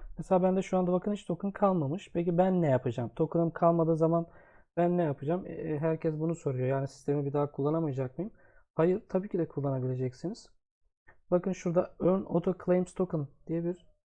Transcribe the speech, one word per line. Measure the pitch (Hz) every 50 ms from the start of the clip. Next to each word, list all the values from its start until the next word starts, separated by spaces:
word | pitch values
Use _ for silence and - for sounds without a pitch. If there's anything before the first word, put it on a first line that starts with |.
| - - -
Mesela | - 160 - 185 185 180
bende | 185 185 190
şu | 185 - 185
anda | 185 185 175
bakın | 180 180 - 208 208
hiç | 196 -
token | - 175 - - 196
kalmamış. | 190 - 208 196 185 175 147 135 151 202 - - -
Peki | 175 175 180 170
ben | 165 185 190 190 180
ne | 165
yapacağım? | 147 131 123 - 127 117 - 117 110 -
Token'ım | - 160 151 - 165 170 165
kalmadığı | 165 - 175 170 170 170 160 160 165
zaman | 151 165 160 165 170 170 - - - - - - - _ _ _
ben | 170 175 175 175
ne | 175 170
yapacağım? | 151 139 - 135 143 170 185 196
E, | 175 165
e, | 165 - 160 156 143
herkes | 160 160 160 160 - 160 156 151
bunu | 156 165 165
soruyor. | 160 - 139 131 127 127
Yani | 127 135 135 139
sistemi | 139 - - - - 143 147 143
bir | 143 139
daha | 147 147 143
kullanamayacak | - - 139 147 156 165 165 151 131 131 131 127 -
mıyım? | - 180 226 - - - - _ - _ _ _
Hayır, | - 160 180 185 220 - -
tabii | - 185 190 208
ki | -
de | 180 160
kullanabileceksiniz. | - - 143 139 139 135 131 127 127 127 127 131 127 127 - - 175 233 - - - _ _ _ _ _ _ _ _ _ _ _ - - _ _ -
Bakın | 180 175 - 196
şurada | 180 - - 180 160 180 - - - -
Earn | - 175 190 196 208
Auto | - - 180 - 190 180 - -
Claims | - 180 180 180 - -
Token | - 185 180 - 156 143 143 - _ -
diye | - 165 170 170
bir | 170 180 - - - _ _ _